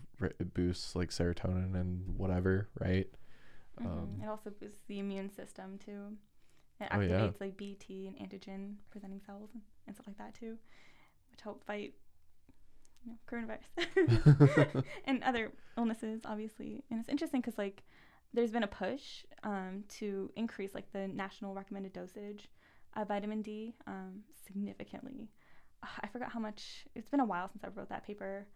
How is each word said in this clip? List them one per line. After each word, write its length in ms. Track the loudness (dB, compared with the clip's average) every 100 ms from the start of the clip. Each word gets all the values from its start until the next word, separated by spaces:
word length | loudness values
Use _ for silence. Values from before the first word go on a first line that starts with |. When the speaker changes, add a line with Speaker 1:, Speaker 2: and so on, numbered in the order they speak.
| -4 -2
Speaker 1:
r-, 140 | -2 0
it 160 | -2
boosts, 440 | 2 2 2 -2 0
like, 140 | 0
serotonin 640 | 2 2 4 2 2 2 2
and 380 | 2 0 0 0
whatever, 500 | 4 4 6 6 2 0
right? 320 | 4 4 4 -4 -10 -10 -10 -10 -10 -4
Speaker 2:
Mm-hmm. 80 | -2
Speaker 1:
Um, 320 | 0 -2 -2
Speaker 2:
It 60 | -4
also 220 | -6 -8
boosts 320 | -10 -12 -12 -8
the 120 | -4
immune 300 | -2 -2 -6
system, 480 | -8 -14 -12 -12 -10
too. 400 | -10 -10 -10 -12 -16 -20 -20 -20 -20 -10
It 80 | 0
Speaker 1:
Oh, 80 | 4
yeah. 200 | 6 6 6
Speaker 2:
activates, 120 | 2
like, 160 | -6 -6
B 180 | -8 -10
T 320 | -10 -8 -8
and 100 | -8
antigen 600 | -10 -12 -10 -10 -8 -10 -12
presenting 320 | -14 -12 -12
cells 300 | -12 -14 -14
and, 80 | -14 -16 -20 -16
and 100 | -14
stuff 120 | -12
like 100 | -12
that, 160 | -12
too, 240 | -10 -10 -10 -14 -20 -20 -20 -20 _ _
which 120 | -12
help 220 | -10 -10
fight, 300 | -6 -6 -6 -10 -18 -20 -20 -20 -20 -20 -16 -16 -18 -14 -14
you 60 |
know, 60 | -12 -6
coronavirus 1600 | -6 -4 -6 -6 0 4 6 8 10 12 12 12 10 6 4 -2 -4
<laughs> 0 |
Speaker 1:
<laughs> 100 | 0
Speaker 2:
and 180 | 2
other 280 | 4 2 0 -6 -8 0
illnesses, 440 | 0 0 -4 -4 -4
obviously. 580 | -4 -6 -8 -10 -8 -6
And 100 | -4
it's 100 | 0
interesting 300 | 0 2 2
'cause, 160 | 0 0
like, 240 | -2 -4 -18 -20 -20 -20 _
there's 180 | 2 4
been 120 | 4
a 40 | 0
push, 580 | 0 -2 -2 -6 -14 -14 -8
um, 400 | -4 -2 -2 -6 -10
to 420 | -6 -4 -2 -4 -2
increase, 380 | -4 -2 -6
like, 180 | -6 -6
the 160 | -4 -4
national 460 | -2 -6 -6 -6
recommended 400 | -6 -8 -8 -8
dosage 560 | -8 -10 -10 -10 -10 -14 -20 -20 -20 -10 -6
of 140 | -2
vitamin 340 | 0 0 -2
D, 320 | -4 -6 -8 -10 -10
um, 380 | -8 -8 -12 -16 -20 -8
significantly. 840 | -4 -4 -4 -8 -8 -10 -10 -12 -14 -20 -20 -20 -14
<sighs> 0 | -10 -8
I 60 | -6
forgot 240 | -6 -6
how 80 | -4
much. 480 | -6 -6 -12 -12 -12 -12
It's 140 | 2
been 100 | 4
a 60 | 4
while 220 | 2 -2
since 160 | -6
I 40 | -10
wrote 220 | -8 -6
that 140 | -6 -6
paper, 420 | -8 -6 -6 -10